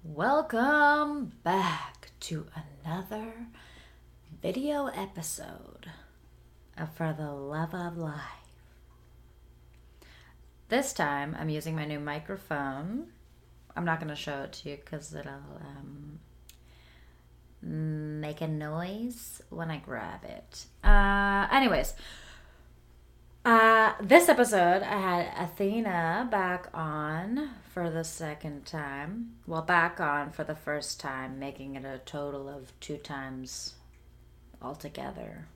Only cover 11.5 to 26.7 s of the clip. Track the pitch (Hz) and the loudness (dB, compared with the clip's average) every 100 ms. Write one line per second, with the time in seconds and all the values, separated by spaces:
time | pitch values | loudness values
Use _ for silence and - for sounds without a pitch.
11.5 | 151 160 160 151 147 147 147 156 190 - | -4 -4 -4 -4 -4 -4 -6 -8 -10 -6
12.5 | 147 139 135 165 240 339 - - - - | -4 -2 -4 -6 -6 -8 -16 -20 -20 -20
13.5 | - - - 175 160 156 147 - 143 139 | -20 -12 -4 -2 -2 -4 -8 -8 -8 -8
14.5 | - 147 143 - 151 147 156 139 139 143 | -12 -12 -12 -10 -12 -10 -12 -10 -14 -14
15.5 | 147 143 139 139 143 147 156 - - - | -16 -16 -14 -16 -14 -16 -16 -20 -20 -20
16.5 | - - - - - - - - - - | -20 -20 -20 -20 -20 -20 -20 -20 -20 -20
17.5 | - 170 156 156 156 151 151 151 151 160 | -14 -8 -4 -4 -4 -6 -6 -8 -6 -4
18.5 | 156 151 156 180 208 240 240 - - - | -4 -4 -6 -6 -6 -8 -8 -14 -16 -14
19.5 | 165 165 151 - 120 90 82 - - - | -8 -6 -6 -8 -8 -8 -10 -12 -14 -16
20.5 | - - - - 208 202 202 202 196 202 | -18 -18 2 10 10 10 4 4 2 4
21.5 | 269 262 156 - - - - - - - | 6 6 4 2 -4 -14 -18 -20 -20 -20
22.5 | - - - - - - - - - 247 | -20 -20 -20 -20 -20 -20 -20 -20 -2 6
23.5 | 226 220 220 220 - 202 320 339 247 233 | 8 10 10 6 4 10 10 12 8 8
24.5 | 208 175 185 196 202 190 175 170 - 170 | 8 8 6 4 0 2 2 0 -4 -6
25.5 | - 196 226 220 175 165 185 247 214 185 | 0 0 2 0 2 2 0 0 2 2
26.5 | 180 - | 0 -4